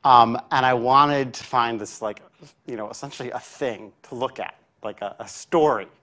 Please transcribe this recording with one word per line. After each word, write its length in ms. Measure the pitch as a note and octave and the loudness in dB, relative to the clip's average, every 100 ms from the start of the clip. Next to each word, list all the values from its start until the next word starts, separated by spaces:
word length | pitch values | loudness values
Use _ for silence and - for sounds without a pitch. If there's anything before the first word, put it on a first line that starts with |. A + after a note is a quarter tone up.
| C#3 | 8
Um, 340 | B2 A2+ A#2 - | 8 6 2 -2
and 140 | C#3 B2+ | 0 2
I 80 | |
wanted 600 | B2+ A#2+ C3+ D3 C#3+ C3 | 0 4 6 6 2 -2
to 100 | A2 | -8
find 340 | - B2+ A#2 A2+ | -4 -2 -2 -4
this, 240 | G#2 - | -10 -8
like, 200 | A2 G#2 - _ D3 _ - | -8 -8 -18 _ -20 _ -14
you 120 | A#2 | -10
know, 120 | G#2+ | -10
essentially 420 | A2+ C#3 - B2 | -12 -14 -12 -10
a 80 | - | -10
thing 520 | - - C3+ G#2+ G#2 _ | -14 -8 -6 -6 -14 _
to 120 | - B2 | -16 -6
look 240 | B2+ - | -6 -6
at, 160 | F#2+ - _ _ | -14 -14 _ _
like 200 | G#2+ G2+ | -12 -10
a, 160 | G2+ - | -12 -10
a 80 | A2 | -16
story 600 | - - F3 D3+ A2+ F#2+ _ | -16 -2 2 2 2 -4 _